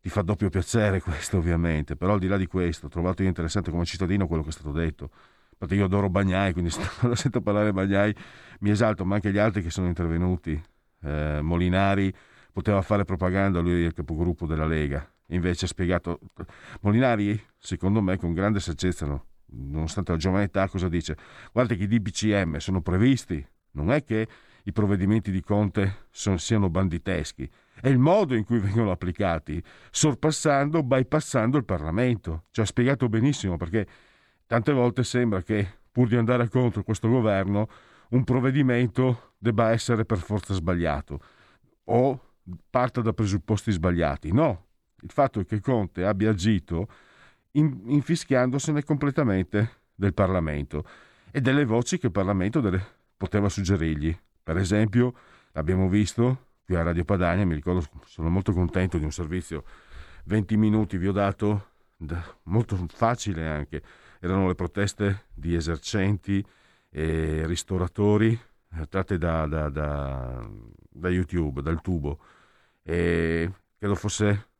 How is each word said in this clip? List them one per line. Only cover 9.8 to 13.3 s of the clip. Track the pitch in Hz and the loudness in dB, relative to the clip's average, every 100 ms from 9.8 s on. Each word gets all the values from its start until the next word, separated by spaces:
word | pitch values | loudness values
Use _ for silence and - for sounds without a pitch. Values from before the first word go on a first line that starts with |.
| 90 | -2
intervenuti. | 85 85 85 90 90 - 78 80 _ _ _ | 0 0 0 0 0 -2 -6 -6 _ _ _
Eh, | 71 76 76 76 | -6 -4 -2 -2
Molinari | 78 85 90 90 98 101 98 - - - _ | 0 0 2 2 2 2 0 -4 -16 -20 _
poteva | - 92 101 | -6 0 0
fare | 90 104 | 2 0
propaganda, | 98 92 92 | 0 -2 0